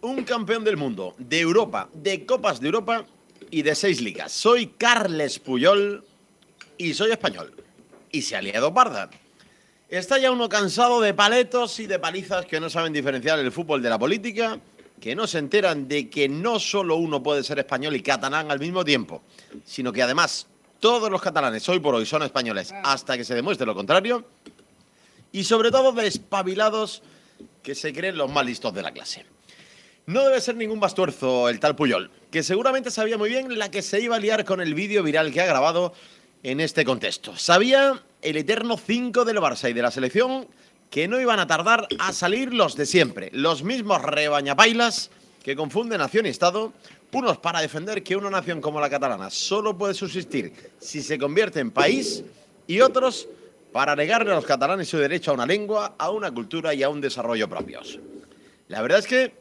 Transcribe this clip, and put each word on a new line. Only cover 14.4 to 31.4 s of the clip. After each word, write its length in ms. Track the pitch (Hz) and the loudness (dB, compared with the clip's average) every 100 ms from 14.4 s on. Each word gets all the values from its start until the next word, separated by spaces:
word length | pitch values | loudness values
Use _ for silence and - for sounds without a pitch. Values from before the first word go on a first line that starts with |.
| 226 220 - _ - - | -2 -2 -14 _ -20 -12
que 140 | 110 | -8
no 120 | 165 214 | -4 -2
se 120 | 170 | -4
enteran 500 | 147 208 190 151 135 | 0 2 2 0 -2
de 200 | 147 120 | -4 -4
que 200 | 151 139 | 0 0
no 300 | 147 208 226 | 0 -2 -2
solo 380 | - 202 185 160 | -2 -2 0 0
uno 260 | 165 143 | 0 0
puede 200 | 127 147 | 0 0
ser 160 | 135 147 | 0 -4
español 380 | 131 131 151 139 | -2 -2 -2 -4
y 60 | |
catalán 480 | 104 131 135 147 151 | 0 0 0 -4 -2
al 100 | 143 | -4
mismo 240 | 160 185 | -2 -2
tiempo, 380 | 165 135 98 82 _ - - - | 2 2 0 -12 _ -20 -20 -20
sino 280 | - - 127 | -16 -8 -6
que 100 | 107 | 0
además 440 | 123 139 165 - - _ _ _ | 2 4 2 0 -10 _ _ _
todos 300 | 214 240 214 | 2 4 2
los 100 | 190 | 0
catalanes 480 | 185 156 135 110 - | 0 0 0 0 0
hoy 120 | 180 | 0
por 140 | 147 | 2
hoy 120 | 120 110 | 2 2
son 160 | 156 | -2
españoles 500 | 147 139 120 101 92 - | 0 -2 -2 -4 -6 -4
hasta 320 | 139 135 - 127 | 0 0 0 -4
que 80 | |
se 100 | 120 | -2
demuestre 320 | 120 143 175 120 | -2 -2 -2 -2
lo 80 | |
contrario, 500 | 95 101 170 202 240 233 _ - _ _ _ _ _ _ _ _ | -2 4 4 4 -4 -4 _ -20 _ _ _ _ _ _ _ _
y 140 | 196 | -6
sobre 260 | 180 226 226 | 2 4 6
todo 220 | 262 262 | 6 4
despabilados 1120 | 233 214 - - 202 185 190 214 220 214 - - - _ _ - _ | 4 -2 -2 -4 -2 -2 2 2 2 -4 -8 -18 -20 _ _ -20 _
que 120 | - | -12
se 180 | 143 156 | -8 -8
creen 240 | 139 185 170 | -4 -6 -2
los 140 | 143 | 0
más 160 | 147 127 | 0 0
listos 260 | 117 117 | -2 -6
de 100 | 98 | -4
la 100 | 82 | -8
clase. 320 | 64 - - - _ _ - - - - _ - | -8 -12 -14 -14 _ _ -20 -20 -20 -20 _ -4
No 180 | 208 | 2
debe 160 | 269 262 | 4 4
ser 160 | 254 233 | 0 -4
ningún 240 | 220 220 | -4 0
bastuerzo 680 | 202 202 180 135 131 123 | 0 2 -2 0 0 2